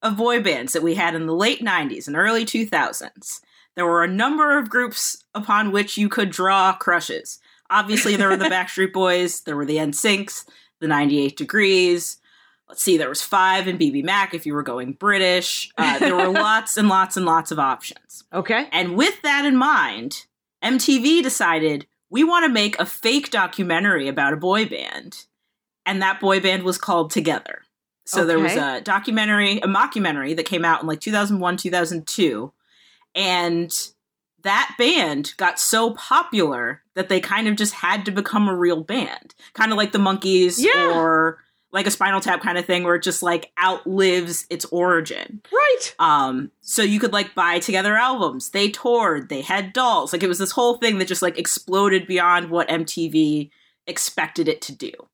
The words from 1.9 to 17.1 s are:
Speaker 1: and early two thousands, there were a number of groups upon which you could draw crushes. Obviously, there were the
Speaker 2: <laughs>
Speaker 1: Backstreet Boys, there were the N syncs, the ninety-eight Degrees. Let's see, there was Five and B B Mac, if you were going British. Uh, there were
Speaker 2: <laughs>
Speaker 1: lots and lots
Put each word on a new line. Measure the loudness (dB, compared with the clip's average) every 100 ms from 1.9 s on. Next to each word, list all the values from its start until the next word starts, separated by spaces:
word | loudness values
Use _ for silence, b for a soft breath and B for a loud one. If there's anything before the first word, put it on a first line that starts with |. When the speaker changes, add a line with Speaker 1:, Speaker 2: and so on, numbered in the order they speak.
| -8 -6
Speaker 1:
and | 0
early | 2 0 -2
two | -4 -2
thousands, | 0 -2 -4 -12 _ -16 -16 b b b -4
there | 0
were | 2
a | 2
number | 0 0 2 2 2
of | 0
groups | -2 -2 -4 -6 -8 _
upon | -10 0 2 2
which | 0 0 0
you | 0
could | 0 -2
draw | 0 2 4 4
crushes. | 2 0 0 0 -8 -10 -18 b b b
Obviously, | 0 2 0 2 2
there | 4
were | 2
the | 2
Speaker 2:
<laughs> |
Speaker 1:
Backstreet | 0 -2 -2 -2
Boys, | 2 2 2 0 -4
there | -6 -6
were | -2
the | -2
N | -2
syncs, | -2 0 0 -2 -12 -16 b b _
the | -2
ninety-eight | 2 2 2 0 -4
Degrees. | -4 0 4 4 4 2 -2 -12 b b b b b
Let's | -6
see, | 2 2
there | 2
was | -4
Five | -2 2 2 2 0
and | 0
B | 0
B | 0
Mac, | 0 0 0
if | -4 -6
you |
were | -6
going | -6 -6 -8
British. | -4 0 2 4 2 0 -6 -8 -2
Uh, | 0 2
there | 2 2
were | 2
Speaker 2:
<laughs> |
Speaker 1:
lots | 2 2 2 0 0
and | 4
lots | 4 2